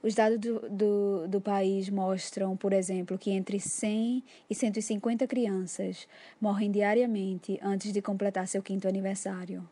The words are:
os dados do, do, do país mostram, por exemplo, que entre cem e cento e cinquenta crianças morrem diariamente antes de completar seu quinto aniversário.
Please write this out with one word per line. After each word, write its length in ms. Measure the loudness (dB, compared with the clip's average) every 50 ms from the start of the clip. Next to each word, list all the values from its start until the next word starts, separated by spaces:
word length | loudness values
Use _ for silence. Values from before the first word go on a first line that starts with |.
os 120 | 0 2 4
dados 240 | 6 6 6 4 2
do, 220 | 0 -2 -2 -4 -4 -6
do, 580 | 0 2 2 4 4 4 2 2 0 0 -2
do 140 | 0 -2 -2
país 480 | 0 0 0 2 2 2 2 0 0 -2
mostram, 640 | 0 0 2 0 0 -2 -4 -8 -4 -4 -2 -2 -2
por 160 | -2 0 2 2
exemplo, 420 | 2 2 2 -2 -4 -2 -4 -6
que 140 | -4 -2 0
entre 280 | 0 0 0 -2 -4 -4
cem 640 | -4 -6 -6 -2 -2 0 0 0 0 0 0 -2 -4 -6 -20 -20 _ _
e 40 | -4
cento 220 | 0 0 0 0
e 60 | -2
cinquenta 440 | -2 -2 -4 -2 0 0 0 0 0
crianças 800 | 0 2 0 2 2 0 -2 -2 -4 -4 -4 -4 -4 -4 -8 -14 _ -20 -20 -20 -20 -6 _
morrem 320 | 0 0 2 2 2 2
diariamente 880 | 2 4 4 6 6 4 4 4 2 0 0 -2 -4 -4 -4 -4 -4 -2
antes 320 | 0 0 0 0 0 -2 -2
de 80 | -2
completar 440 | 0 -2 -2 0 0 0 0 0 -4
seu 160 | 0 -2 -4
quinto 240 | -2 -2 -4 0 0
aniversário. 800 | 0 0 0 -2 -2 -4 -4 -4 -6 -6 -6 -8 -8 -8 -10 -10 -14